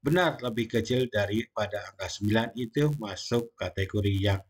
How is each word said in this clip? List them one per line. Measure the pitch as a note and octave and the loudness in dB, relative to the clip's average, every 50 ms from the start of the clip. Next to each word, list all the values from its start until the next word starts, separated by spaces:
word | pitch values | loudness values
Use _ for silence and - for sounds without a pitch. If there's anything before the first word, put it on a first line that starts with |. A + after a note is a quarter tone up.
benar | - - D#3 F3+ F3+ D#3+ D3 - | 2 2 2 4 4 2 0 -2
lebih | B2 B2 A2 A#2+ A#2 A2+ - | -6 -4 -2 -2 -2 0 0
kecil | A#2 A2 - B2+ B2+ C3 B2 - | 0 2 2 2 2 2 2 2
daripada | G#2+ G2+ G2 G#2 A2 A2+ - _ - G#2+ G2+ G#2 G2+ F#2+ G2 - | 0 0 2 0 -2 -2 -2 _ -4 -4 -2 -2 -6 -8 -8 -12
angka | _ G2 F#2 | _ -8 -8
sembilan, | - - G2+ G#2 G#2+ A2+ A#2 A#2+ - A#2 | -6 -2 0 2 4 4 2 0 -2 -6
itu | B2+ A2+ _ D3 D3 D3+ D3 | -6 -2 _ 2 2 2 2
masuk | C#3+ A2 G2+ F#2 - - - A#2+ A#2+ A#2 A#2 _ | 0 -4 -8 -8 -8 -6 -2 0 0 0 -2 _
kategori | _ F#2+ F#2 - - F#2+ - - G#2 G2 G2+ G2 F#2+ | _ -6 -6 -2 -2 -4 0 0 0 2 2 2 2
yang | F#2+ G2+ G2 F#2 - _ | 2 2 0 0 -2 _